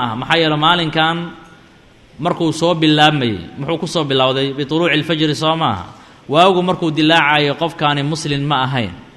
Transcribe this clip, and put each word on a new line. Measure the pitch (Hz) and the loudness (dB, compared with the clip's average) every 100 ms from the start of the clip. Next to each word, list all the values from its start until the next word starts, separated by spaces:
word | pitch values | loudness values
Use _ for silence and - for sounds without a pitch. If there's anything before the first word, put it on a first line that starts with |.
aha. | 123 113 | -2 -4
Maxaa | 131 165 | -2 0
yeelay | 160 151 | 2 2
maalinkan | 156 175 160 156 160 170 170 - - - - - - - - - | 2 2 0 0 0 -2 -6 -12 -20 -20 -20 -20 -20 -20 -20 -6
markuu | 170 170 165 | -4 -2 -2
soo | 151 165 175 | 0 0 2
bilaabmayay, | 160 151 151 151 123 95 85 - | 2 4 4 4 -2 -4 -8 -10
muxuu | 139 160 | -6 -4
ku | 185 | -4
soo | 175 | -4
bilowday? | 147 131 131 131 139 | 0 2 2 0 -2
Bituluuci | 135 139 160 170 151 | -4 -4 0 2 0
lfajri, | 156 160 156 139 | 0 0 0 0
soo | 156 160 | 0 0
maaha? | 151 98 87 - - - - | 0 -2 -8 -16 -20 -18 -2
Waagu | 143 185 180 | 4 4 4
markuu | 180 180 165 | 0 -2 -2
dilaacayo, | 151 156 165 143 151 147 139 | 0 2 4 4 2 2 0
qofkaani | 165 - 147 143 | -4 -2 -2 0
muslim | 139 156 151 139 143 | -2 -4 -4 -4 -2
ma | 139 | 0
ahayn | 131 135 104 85 - | 0 -2 -4 -8 -20